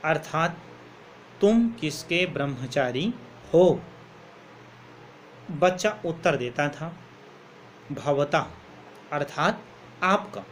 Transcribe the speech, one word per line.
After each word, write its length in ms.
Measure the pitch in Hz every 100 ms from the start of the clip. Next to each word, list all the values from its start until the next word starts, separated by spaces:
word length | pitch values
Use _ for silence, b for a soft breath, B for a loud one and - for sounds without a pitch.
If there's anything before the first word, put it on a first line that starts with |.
| 156
अर्थात, 520 | 156 - 156 170 165 - - - - - - - -
"तुम 300 | 202 233 233
किसके 540 | 233 156 147 - 170 180
ब्रह्मचारी 880 | 139 143 127 127 143 127 123 190 247 - - -
हो?" 280 | 165 180 135 - - - - - - - - - - - - - - - - -
बच्चा 480 | 156 180 185 214 208 175
उत्तर 300 | 165 180 139
देता 340 | 123 120 147
था, 280 | 143 160 170 - - - - - - - - -
"भवता", 560 | 143 143 143 143 151 131 - - - - - -
अर्थात 500 | 147 143 - 165 202 - - - -
आपका। 400 | 185 202 196 202 -